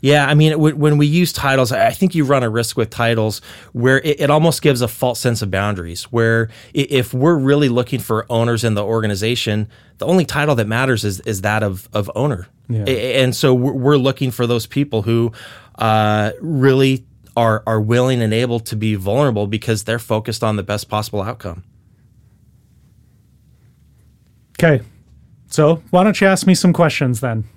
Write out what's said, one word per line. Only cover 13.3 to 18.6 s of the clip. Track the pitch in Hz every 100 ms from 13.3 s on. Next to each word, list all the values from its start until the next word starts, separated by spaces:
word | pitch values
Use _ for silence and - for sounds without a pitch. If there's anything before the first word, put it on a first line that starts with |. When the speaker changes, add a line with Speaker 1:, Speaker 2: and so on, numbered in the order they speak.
Speaker 1:
so | 113 143
we're, | 127 123
we're | - 127 147
looking | 127 131 131
for | 117 120
those | 120 110
people | - 143 113
who, | 104 117 117 113 - - - -
uh, | 113 110 107 107 104 104
really | 165 147 131 131 135 131 - _ - -
are, | 113 107 113
are | 110
willing | 107 120 127 123
and | 110
able | 110 123
to | 117